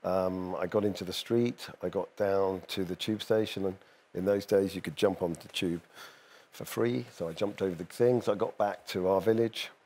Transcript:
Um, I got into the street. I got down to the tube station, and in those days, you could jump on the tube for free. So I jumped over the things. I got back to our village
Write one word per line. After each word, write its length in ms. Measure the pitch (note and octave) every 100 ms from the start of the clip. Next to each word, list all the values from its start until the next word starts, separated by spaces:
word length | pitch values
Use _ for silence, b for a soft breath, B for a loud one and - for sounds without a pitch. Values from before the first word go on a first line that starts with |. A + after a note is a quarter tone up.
Um, 520 | F2+ F#2+ F#2 F#2 F#2 F2
I 100 | F2
got 160 | G#2+
into 200 | G#2 F#2
the 100 | F2+
street. 540 | F2+ - A#2 A#2+ - - -
I 80 | F2+
got 240 | F#2 F2+ -
down 440 | G#2 G2 G2 F#2+ -
to 140 | -
the 120 | F2+ F2+
tube 260 | - G#2+
station, 440 | - A2 A2 - F#2+
and 100 | F#2+ b b b
in 120 | - F#2+
those 200 | G2+ G2
days, 300 | G2 G2 F#2
you 60 |
could 140 | - D2+
jump 260 | G#2 F#2
on 120 | F2+
the 140 | E2 -
tube 320 | - F#2 E2+ - B B B B B B
for 140 | - -
free. 400 | - A2+ B2 A#2+ -
So 120 | E2+
I 60 |
jumped 280 | E2+ G2+ G2+
over 140 | F#2+ F2
the 100 | F2
things. 420 | - A#2+ B2 A2
I 80 | G#2
got 220 | A2 -
back 280 | G#2 G2 -
to 200 | G2 F#2
our 140 | F#2+
village 480 | F#2+ A2+ A#2 - - -